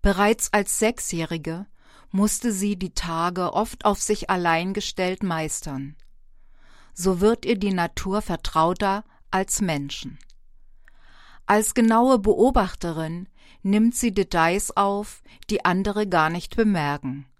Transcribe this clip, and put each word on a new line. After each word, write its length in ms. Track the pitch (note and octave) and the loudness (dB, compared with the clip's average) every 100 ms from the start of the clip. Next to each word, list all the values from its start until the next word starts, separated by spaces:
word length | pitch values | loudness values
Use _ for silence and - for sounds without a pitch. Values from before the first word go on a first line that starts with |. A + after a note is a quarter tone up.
Bereits 500 | G3 F#3 G#3 A3 - | 2 4 2 2 2
als 260 | G#3 G3 - | 0 0 0
Sechsjährige 880 | A3 A#3+ - E3+ D#3+ E3 D3+ E3 G3+ - _ - - | 0 0 -6 -6 -4 -6 -6 -10 -12 -18 _ -20 -6
musste 420 | F#3+ G#3 - B3 | 0 2 2 -2
sie 240 | G3 G3+ G3 | -2 -2 -2
die 180 | F#3 | -6
Tage 580 | - E3+ E3 E3+ F3+ F3 | -6 -6 -2 -2 -2 -2
oft 320 | - A3+ - | -2 -2 -2
auf 160 | G#3+ G3+ | -2 0
sich 300 | - G#3 - | -2 -4 -2
allein 420 | F#3 F3 E3 F3+ | 0 2 0 0
gestellt 500 | G3 - - F#3 F#3 | -6 -6 -4 -4 -2
meistern. 720 | G3 E3 D#3 - - C3+ C#3 D3 - - - - - - - - - | -4 -4 -4 -6 -8 -10 -10 -14 -20 -20 -20 -20 -20 -20 -20 -20 -20
So 260 | - F3+ F3+ | -4 -2 4
wird 240 | G#3 A#3 | 4 2
ihr 140 | - A3+ | 0 0
die 140 | G3+ | 0
Natur 500 | F#3 E3+ - F#3+ G3+ | 0 -2 -4 -4 -4
vertrauter 840 | G#3+ E3+ - - D#3+ F3+ G3+ G3 - _ - | -2 -6 -2 2 2 2 0 -2 -6 _ -4
als 300 | F#3+ F#3+ - | -4 -2 -2
Menschen. 580 | F#3+ D3 C#3+ - - - - - - - - - - - - - - - - | -2 -2 -4 -10 -12 -16 -20 -20 -20 -20 -20 -20 -20 -20 -20 -20 -20 -20 2
Als 280 | G3+ G#3+ | 2 2
genaue 440 | - A3+ A3+ B3 B3+ | 2 4 6 6 4
Beobachterin 1120 | G3+ - A#3+ B3+ F#3 - E3+ D#3+ D#3+ E3+ F#3 - - - | 4 4 6 4 0 -4 -6 -4 -6 -8 -12 -18 -20 -8
nimmt 320 | G3 G3+ A3+ | 0 4 4
sie 180 | A#3+ A#3+ | 2 -2
Details 640 | F#3+ F#3 F3 E3 F#3 - - | 0 0 2 2 2 -2 0
auf, 460 | G3+ G3+ G#3+ - - - - | 0 0 -6 -14 -20 -20 -6
die 140 | G#3 | -2
andere 420 | - F3+ G3 G3+ G#3 | 0 0 0 -2 0
gar 240 | F3 D#3 | 2 2
nicht 260 | F3 - - | -2 -6 0
bemerken. 680 | A3+ F#3 D3 C#3+ C3+ C#3 C3+ | 2 2 0 -4 -6 -8 -12